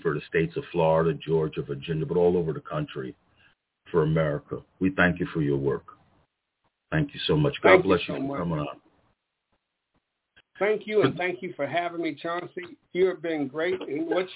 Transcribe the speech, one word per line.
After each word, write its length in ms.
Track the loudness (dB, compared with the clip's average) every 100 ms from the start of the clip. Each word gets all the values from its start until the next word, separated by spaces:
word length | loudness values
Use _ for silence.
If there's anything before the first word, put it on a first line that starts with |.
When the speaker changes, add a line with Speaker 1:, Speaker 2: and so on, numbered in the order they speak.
Speaker 1:
for 100 | -2
the 60 | -2 -2
states 280 | 0 0 -2
of 80 | -4
Florida, 440 | 2 4 4 2 0
Georgia, 380 | 0 0 0 -4
Virginia, 420 | -8 -8 -6 -4
but 120 | -2 2
all 200 | 4 2
over 160 | 0
the 80 | -6
country 540 | -6 -6 -6 -8 -12 -14 _ _ _ _ _ _ -2
for 120 | 2
America. 580 | 4 2 2 -2 -6 -12 -12 -2
We 100 | 0
thank 300 | 4 2 2
you 60 | -2
for 80 | -2
your 180 | 0 0
work. 260 | 0 -2 -6 -20 _ _ _ _ _ _ _ _ _
Thank 240 | -2 -2
you 60 | -4 0
so 100 | 2
much. 180 | 2 4
God 80 | 6
Speaker 2:
Thank 140 | 8
you 40 | 6
Speaker 1:
bless 100 | 2 0
Speaker 2:
so 80 |
Speaker 1:
you 60 | -6
for 60 | -6
Speaker 2:
much. 120 | -4
Speaker 1:
coming 200 | -4 -4
on. 220 | -6 -10 _ _ _ _ _ _ _ _ _ _ _ _ _ _ _ _ _ -2
Speaker 2:
Thank 300 | 0 0 0
you, 160 | 2
and 140 | 2 2
thank 260 | -4 -4
you 100 | -8 -6
for 100 | -4
having 340 | -2 -4 -4
me, 140 | -6
Chauncey. 640 | -6 -6 -6 -8 -12 -14 -16 _
You 140 | 2 2
have 140 | 0
been 280 | -4 -4 -4
great, 320 | -2 -2 -2
and 260 | -4 -4 -2
what 220 | -2 -2